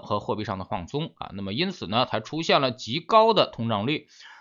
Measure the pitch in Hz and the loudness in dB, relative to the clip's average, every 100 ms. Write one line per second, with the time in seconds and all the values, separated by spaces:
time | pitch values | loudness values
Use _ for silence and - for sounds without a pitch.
0 | - 104 104 107 107 95 92 107 85 143 | 2 -2 -2 -4 -4 -6 -6 -8 -6 -6
1 | 160 - - 98 98 110 185 180 87 110 | -8 -10 -12 -8 -6 -2 -4 -4 -4 0
2 | 127 107 110 151 165 180 135 117 - 113 | 0 -2 -4 -4 2 4 2 -2 -6 -6
3 | - 220 220 202 - - 117 107 110 151 | 4 6 8 6 2 0 -2 0 0 -4
4 | - - - - | -8 -20 -20 -20